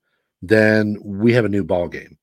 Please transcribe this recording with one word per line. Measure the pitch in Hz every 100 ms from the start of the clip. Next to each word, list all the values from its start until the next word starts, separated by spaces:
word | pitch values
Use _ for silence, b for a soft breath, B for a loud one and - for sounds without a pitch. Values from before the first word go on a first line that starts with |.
| _ _ _ -
then | 90 110 107 110 104 101
we | 104 98 113
have | 120 104
a |
new | 101
ball | 82 90 82
game, | - - _